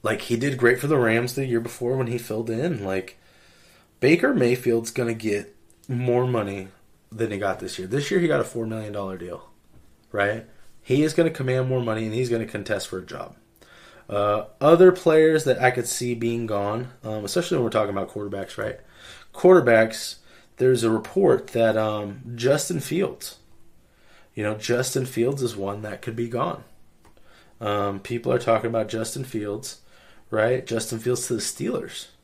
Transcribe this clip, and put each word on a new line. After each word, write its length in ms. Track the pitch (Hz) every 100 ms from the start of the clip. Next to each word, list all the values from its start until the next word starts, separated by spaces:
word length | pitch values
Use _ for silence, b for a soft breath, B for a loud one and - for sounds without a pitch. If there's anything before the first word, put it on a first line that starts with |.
Like, 200 | 107 107
he 140 | - 117
did 200 | 139 127
great 200 | 120 127
for 60 | 143
the 100 | 151
Rams 360 | 117 113 123
the 100 | 131 131
year 140 | 117
before 360 | 117 - 120 135
when 100 | 120
he 120 | 120
filled 300 | - 107 113
in. 340 | 113 165 131
Like, 340 | 101 95 - - b b b b b b b _
Baker 320 | 127 165 285
Mayfield's 580 | 247 120 127 123 113 113
gonna 240 | - 117
get 400 | 113 107 101 - _ _ _ -
more 380 | 123 123 120 127
money 420 | 120 101 98 95 - _ _ _
than 200 | 107 110
he 80 | 98
got 200 | 98 92
this 180 | 90 -
year. 100 | 92
This 220 | 131 143
year 100 | 196
he 80 | 170
got 120 | 143
a 40 |
four 220 | 120 120 113
million 260 | 110 107
dollar 240 | 101 95 92
deal, 320 | 87 85 - _ _ - - _ _
right? 340 | 104 101 113 113 b b -
He 200 | - 131
is 120 | 151
gonna 160 | 151 165
command 380 | 160 131 127 127
more 120 | 127
money, 240 | 117 110
and 100 | 110
he's 140 | 110 127
gonna 180 | 117 110
contest 420 | 104 98 101 -
for 100 | 95
a 80 | 87
job. 300 | - - - _ _ B B B B B
Uh, 360 | 104 104 104 - -
other 300 | 143 165 185
players 520 | 180 170 156 156 156
that 160 | 147 123
I 100 | 131
could 160 | 127 117
see 280 | - 123
being 320 | 117 117 117 113
gone, 460 | 104 101 110 127 -
um, 200 | 110 107
especially 340 | 104 180 170 160
when 60 |
we're 60 | 113
talking 200 | 107 104
about 160 | 98 95
quarterbacks, 460 | 107 104 98 95 -
right? 220 | 107 - B B B B B
Quarterbacks, 840 | - 180 185 120 113 110 - - - b b b -
there's 260 | 127 127
a 80 | 113
report 580 | 110 - 190 185 127 -
that, 280 | 117 113 107
um, 460 | 110 107 104 107 120
Justin 460 | 120 123 147 - 165
Fields, 560 | - 165 196 - - - _ - - - b b b b b
you 80 | -
know, 120 | 104
Justin 500 | 107 - 120 127 139
Fields 380 | 127 - 117 143
is 140 | 123 98
one 260 | 98 104
that 180 | 107 101
could 160 | - 113
be 120 | 117
gone. 360 | 120 156 - - - - _ - - b b b b
Um, 400 | 107 104 101 98
people 320 | - 120 123
are 60 | 127
talking 320 | 117 113 117
about 180 | 113 107
Justin 360 | 113 110 -
Fields, 560 | 131 113 104 104 - - b b b b -
right? 360 | 110 110 127 -
Justin 320 | 113 - 113
Fields 280 | 120 123 -
to 80 |
the 60 | 117
Steelers. 680 | - - 175 254 - - - _